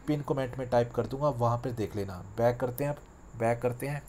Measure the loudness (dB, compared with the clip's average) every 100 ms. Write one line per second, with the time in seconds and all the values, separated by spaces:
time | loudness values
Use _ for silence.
0 | -2 0 0 0 -2 -4 2 2 2 0
1 | -2 0 0 2 2 2 -2 -2 -2 -2
2 | -4 -6 -8 2 4 4 0 0 -2 -4
3 | -8 -20 -12 0 2 2 0 -2 -4 -6